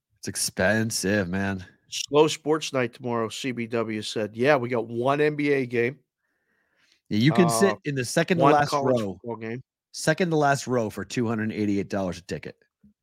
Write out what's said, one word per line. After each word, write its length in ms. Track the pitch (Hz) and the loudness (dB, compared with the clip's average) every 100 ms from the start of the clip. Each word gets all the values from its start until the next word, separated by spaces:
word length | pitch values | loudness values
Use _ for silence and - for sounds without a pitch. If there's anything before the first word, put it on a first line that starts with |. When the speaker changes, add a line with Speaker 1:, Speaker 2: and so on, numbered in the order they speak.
| _ _ | _ _
Speaker 1:
It's 80 | - | -10
expensive, 1000 | - - - 92 110 113 - 92 104 90 | -6 -4 0 2 2 0 -2 0 0 0
man. 380 | 95 98 95 90 _ _ | -2 -4 -6 -10 _ _
Speaker 2:
Slow 380 | - - 143 156 | -10 2 4 4
sports 440 | - 143 160 151 | 2 -2 -2 -2
night 220 | 135 120 | -2 -2
tomorrow, 340 | - 127 117 110 | -4 -4 -2 -4
C 220 | - 139 | -6 -6
B 160 | 117 113 | -6 -4
W 340 | 117 110 107 | -4 -2 -4
said. 340 | 107 120 104 113 | -6 -6 -6 0
Yeah, 180 | 127 143 | 2 2
we 120 | 120 | 0
got 180 | 123 110 | -4 -4
one 340 | 117 127 143 | -2 0 2
N 140 | 151 | 0
B 160 | 151 143 | 0 0
A 160 | 139 131 | 0 0
game. 320 | 117 117 147 _ _ _ _ _ _ _ _ _ _ - | 0 0 -4 _ _ _ _ _ _ _ _ _ _ -4
Speaker 1:
Yeah, 100 | 104 | 2
you 140 | 135 | 4
can 160 | 160 180 | 6 4
sit 240 | 113 202 | 4 2
Speaker 2:
Uh, 20 | 104 | 0
Speaker 1:
in 100 | 147 135 | -4 -4
the 80 | |
second 340 | 120 - 160 175 | -2 0 2 4
to 60 | |
Speaker 2:
one 80 | 139 | 6
Speaker 1:
last 180 | 147 147 | 6 4
Speaker 2:
college 300 | 147 127 123 | 0 0 0
Speaker 1:
row. 120 | 104 | -2
Speaker 2:
football 220 | 92 120 110 | -8 -10 -10
game. 260 | 113 123 - _ _ | -8 -10 -12 _ _
Speaker 1:
Second 380 | - - 156 180 | -4 -2 0 2
to 60 | 156 | 2
last 300 | 143 135 - | 2 2 0
row 220 | 123 107 | -2 -2
for 140 | 101 | -6
two 220 | 92 - 113 | -6 -2 -2
hundred 180 | 113 | -2
and 80 | 110 | -2
eighty-eight 360 | 107 104 101 92 | -2 0 0 -2
dollars 300 | 101 95 85 | -2 -4 -6
a 40 | |
ticket. 340 | - 76 - - _ _ _ _ | -8 -10 -10 -16 _ _ _ _